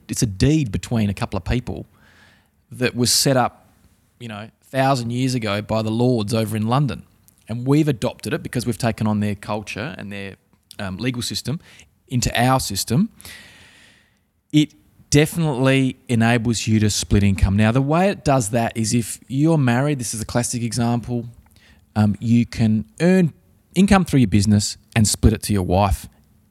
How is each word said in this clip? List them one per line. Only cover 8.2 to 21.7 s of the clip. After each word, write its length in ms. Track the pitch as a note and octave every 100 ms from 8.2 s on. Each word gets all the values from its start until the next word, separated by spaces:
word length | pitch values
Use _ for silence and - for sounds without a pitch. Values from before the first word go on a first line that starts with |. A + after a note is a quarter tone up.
| -
it 100 | D3+
because 240 | - C3 A2+
we've 100 | A2+
taken 280 | A#2 A2 A2
on 140 | G#2+
their 160 | G#2 G2+
culture 580 | - G#2+ G2+ - G#2 F#2
and 140 | G2+
their, 240 | G2+ G2 - _ _ _ -
um, 160 | G2+ F#2
legal 260 | A#2+ B2
system 380 | A2 G#2 - D#3 - - - _ -
into 280 | B2+ - -
our 200 | B2 C3
system. 520 | - G2 - A#2 A3 - - - - - - - _ _ _ _ _ _ _
It 220 | D3+ D3+ _ _ _ -
definitely 840 | D3 D3+ - D#3+ B2 C3 C3+ C3 - -
enables 580 | A#2 A2+ A#2+ A2+ A2 -
you 140 | A2
to 100 | G#2+
split 320 | - - G#2
income. 340 | G2+ G2 G#2 G2
Now, 140 | A2
the 120 | A#2+
way 260 | C3+ D#3+ F#3+
it 160 | F3+
does 260 | - C3+ G#2
that 260 | A#2 A#2 -
is 160 | A2
if 260 | A#2+ A2 - -
you're 300 | C3 D#3 E3
married, 400 | C3 A#2+ C#3+ D3
this 120 | A#2
is 80 | A2+
a 40 | A2
classic 360 | B2 A#2+ B2
example, 680 | A#2 A2 A#2 A#2+ - B2 A#2 A#2 _ _ _